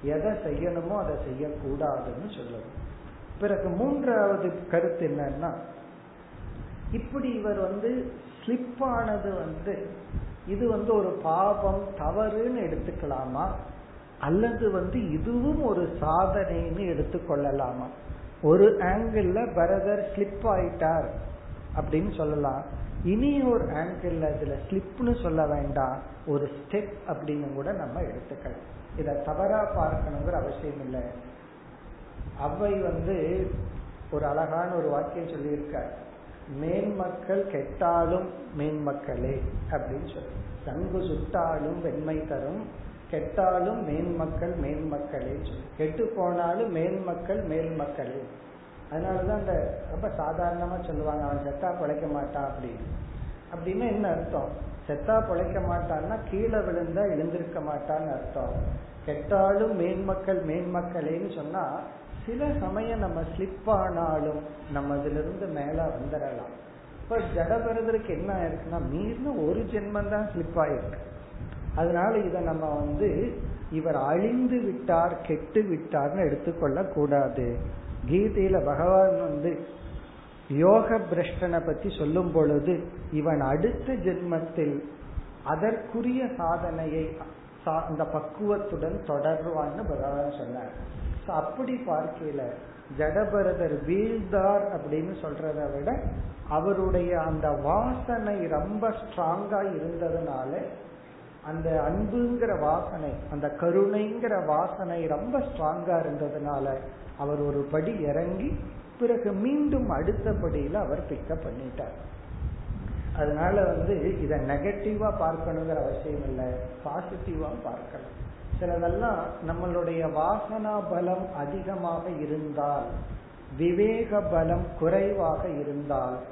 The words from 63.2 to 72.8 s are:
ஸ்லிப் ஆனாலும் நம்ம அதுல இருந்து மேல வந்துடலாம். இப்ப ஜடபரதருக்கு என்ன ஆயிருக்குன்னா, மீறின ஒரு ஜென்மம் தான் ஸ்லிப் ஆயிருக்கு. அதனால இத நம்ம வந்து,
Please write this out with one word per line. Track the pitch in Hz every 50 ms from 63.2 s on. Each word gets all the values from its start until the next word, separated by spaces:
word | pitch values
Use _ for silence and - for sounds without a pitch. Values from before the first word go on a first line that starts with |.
| 165 165 -
ஸ்லிப் | - 190 190 - - -
ஆனாலும் | 214 214 190 185 185 175 170 170 160 156 151 151 156 147 147 147 - - - - - 143
நம்ம | 143 143 143 143
அதுல | 143 143 151 147 151
இருந்து | 151 160 190 - 202
மேல | 175 156 147 143 147 156 160 165
வந்துடலாம். | 151 - - - 143 151 147 139 135 127 117 117 - - - - - - - - - - - -
இப்ப | - 226 226 190 170 160
ஜடபரதருக்கு | 170 165 - 226 233 233 226 226 226 220 226 226 214 214 -
என்ன | 165 - 185 196 196
ஆயிருக்குன்னா, | 185 170 160 160 - - 165 170 170 143 131 139
மீறின | 170 202 220 226 233 262 294 269 - 156 156
ஒரு | 185 220
ஜென்மம் | 220 - 226 208 202 202 208 208 202 202
தான் | 214 208 214 - -
ஸ்லிப் | 170 160 - -
ஆயிருக்கு. | 170 151 147 143 120 - - - - - - - - - - - - - - - - - - -
அதனால | 156 165 170 175 170 185 214 226 208
இத | 196 175 180 175
நம்ம | 170 160 156 160 156 151 147
வந்து, | 151